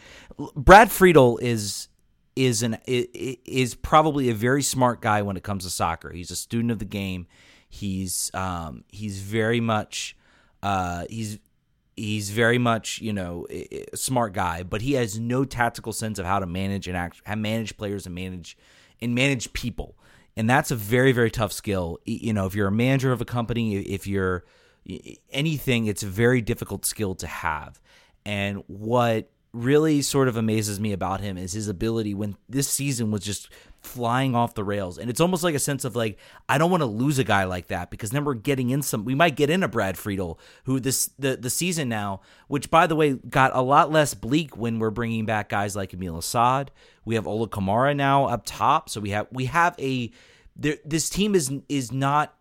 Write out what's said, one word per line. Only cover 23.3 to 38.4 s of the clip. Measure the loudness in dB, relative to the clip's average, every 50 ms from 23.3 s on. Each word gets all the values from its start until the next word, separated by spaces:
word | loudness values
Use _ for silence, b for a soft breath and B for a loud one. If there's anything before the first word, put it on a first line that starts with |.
| -4 -4 -4 -2 -2 -2 -2 0 -2
if | -2 -4 -4 -6 -6 -4 -4
you're | -2 -2 0 0 -2 -4 -6 b b b b b b b b
y-, | -14 -14 -14 -14 -16 -20 -20 _ _
anything, | -6 -2 -2 -2 -2 -2 -2 0 0 0 0
it's | 0 -2 -4 -6
a | -6
very | 0 2 4 4 4 4
difficult | 2 0 -4 -4 -4 -8 -8 -6 -6
skill | -6 -4 -2 -4 -4 -4
to | -6 -8 -10
have. | -8 -6 -4 -4 -4 -4 -6 -12 -20 _ b b b b b b b b -10
And | -8 -4 -4 -2 -4 -4 -6 -10
what | -12 -14 -10 -4 0 2 4 4 4 2 0 -2 -6 _ _ _ _ -10
really | -4 0 4 4 4 6 4 2 2 2
sort | 2 2 2 2 2
of | 2
amazes | 0 0 0 2 0 0 -2 -4 -4
me | -2 -2 -2
about | -2 -2 -4 -4 -4
him | -6 -8 -8 -8
is | -8 -8 -8
his | -6 -6 -6
ability | -4 -4 -2 -2 -2 -2 -2 -2 -4
when | -4 -6 -6 -8 -10 _ -6
this | -4 -2 -2 -2
season | -2 -2 -2 -2 -2 -2 -2 -2
was | -2 -2 -2
just | -4 -8 -8 -10 -16 B B B B B B
flying | -20 -16 -8 -4 -2 0 0 0 0 0 2
off | 0 0 -2 -2
the | -4 -4
rails. | -4 -2 -4 -4 -6 -8 -8
And | -8 -4
it's | 0 2
almost | 2 2 2 2 0
like | 0 0
a | 0
sense | -2 -2 -4 -4 -4
of, | -4 -4
like, | -2 -2 -2 -4 -8 B B B B B B
I | 0 2
don't | 2 4
wanna | 2 2 2
lose | 0 0 0 0 0 2 2
a | 2
guy | 2 2 2 2
like | 0 -2 -6 -6 -6
that | -6 -6 -6 -8
because | -10 -10 -8 -4
then | -4 -2 -2
we're | -2 -2
getting | -2